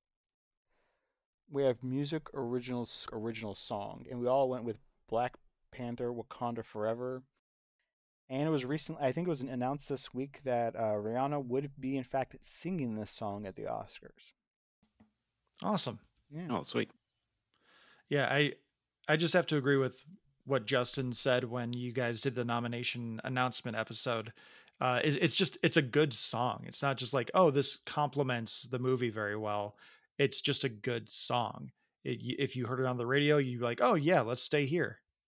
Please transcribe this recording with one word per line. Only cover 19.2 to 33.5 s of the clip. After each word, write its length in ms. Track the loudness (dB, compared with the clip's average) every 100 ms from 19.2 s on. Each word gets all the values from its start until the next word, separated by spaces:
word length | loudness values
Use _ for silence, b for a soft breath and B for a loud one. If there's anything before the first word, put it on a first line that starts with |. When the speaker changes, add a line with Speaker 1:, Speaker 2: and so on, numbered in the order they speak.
| 4 2
Speaker 2:
have 100 | 2
to 100 | 0
agree 200 | 4 4
with 260 | 2 -2 -20 -20 _ _ -2
what 200 | -2 2
Justin 480 | 2 2 -2 -4
said 300 | -2 2 2
when 280 | 2 -4 -4
you 200 | -4 -4
guys 280 | -2 0 0
did 140 | -2
the 100 | -2
nomination 760 | 0 0 -2 -4 -4 -4 -6 -6
announcement 540 | -4 0 0 0 -6 -4
episode. 560 | -4 -4 -2 -2 -4 -12 b b b b
Uh, 180 | 2 4
it, 180 | 4 4
it's 140 | 2 2
just, 220 | 0 2
it's 160 | 4 4
a 40 |
good 300 | 4 4 4
song. 540 | 2 -4 0 0 -2 -8
It's 140 | -4
not 160 | -2 0
just 160 | 0
like, 160 | 0 2
"Oh, 180 | 6 8
this 260 | 6 0 -4 -6
complements 800 | -2 0 0 0 0 -2 -8
the 160 | -4 -2
movie 320 | 2 2 0
very 260 | 0 -2 -2
well." 400 | -2 -2 -4 -8 b b b 2
It's 240 | 2 4
just 220 | -2 0
a 60 | -2
good 400 | -4 -4 -4 -6
song. 600 | -6 0 0 0 -4 -14 _ _ _
It, 160 | -6 -6
y-, 140 | -4 -2
if 160 | -2 -2
you 100 | -4
heard 140 | 0
it 60 | 0
on 100 | 0
the 80 | 2
radio, 320 | 4 6 4
you'd 220 | 4